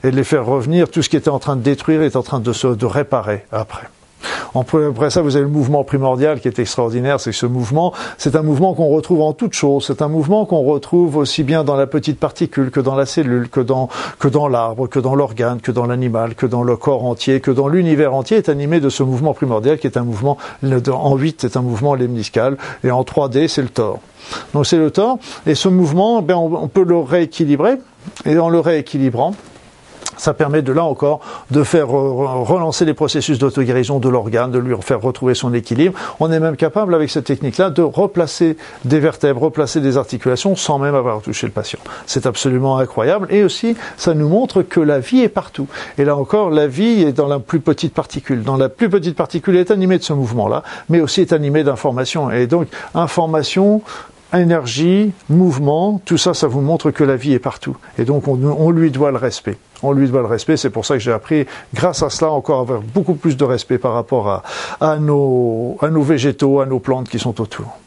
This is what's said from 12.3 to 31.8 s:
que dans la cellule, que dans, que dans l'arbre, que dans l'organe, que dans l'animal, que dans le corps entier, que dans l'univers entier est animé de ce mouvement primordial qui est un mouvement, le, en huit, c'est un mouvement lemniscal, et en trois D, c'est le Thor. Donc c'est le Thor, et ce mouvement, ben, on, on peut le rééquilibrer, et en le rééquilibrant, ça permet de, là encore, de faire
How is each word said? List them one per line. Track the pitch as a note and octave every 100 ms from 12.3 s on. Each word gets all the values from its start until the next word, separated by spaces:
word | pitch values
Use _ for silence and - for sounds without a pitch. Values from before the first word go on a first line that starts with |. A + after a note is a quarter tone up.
| - E3+ - C3
que | C3
dans | B2+ C3+
la | C#3
cellule, | - C#3 B2 A#2+
que | -
dans, | B2 C3 C3 - - -
que | C#3
dans | C3+ D3
l'arbre, | B2 A2+ A2+ C3
que | C#3
dans | C3 C#3
l'organe, | C#3 A2 A#2+ B2
que | A#2+
dans | A#2+ A#2+
l'animal, | B2 B2+ A2+ A2+ A2+
que | B2+
dans | A#2+
le | B2 A#2
corps | - C3 B2
entier, | A#2 - C3+
que | C3
dans | B2+ C#3
l'univers | F3 E3+ D3 D3+
entier | C3 C3+ A3
est | F3
animé | C#3+ C#3+ E3+
de | C#3
ce | -
mouvement | C3 B2+ D3+
primordial | C3+ C#3 A2+ A#2+ D3+
qui | C#3
est | B2
un |
mouvement, | A#2+ G#2+ C3+ C#3 - -
le, | C3+ C3 A#2+
en | C3 D3+ C3+
huit, | D3+ D#3
c'est | B2 C3
un |
mouvement | B2 A2+ C#3+ C#3
lemniscal, | B2 A#2+ G#2 - B2 C#3 - -
et | B2+
en | B2
trois | B2+ - C#3
D, | D3+ D#3+
c'est | -
le | B2+
Thor. | - G#2+ - - - - - -
Donc | D3 C#3
c'est | E3+
le | D#3
Thor, | - A3 B3+ - - -
et | D3
ce | F#3+
mouvement, | F#3 E3+ D#3+ G#3 A#3
ben, | D#3+ F3+
on, | E3 E3
on | D#3
peut | G3
le | F3+ F3
rééquilibrer, | C3+ F3 E3 - D#3 C#3+ F#3 C4 - _ - - -
et | D#3
en | E3
le | E3+
rééquilibrant, | D#3+ D#3+ - C#3+ C3+ A2+ D3+ G3+ - - - - - - - -
ça | -
permet | C#3+ D3+ D3+
de, | C3+
là | C#3
encore, | E3+ C3+ C#3+ D3 - - -
de | C#3
faire | D3 E3+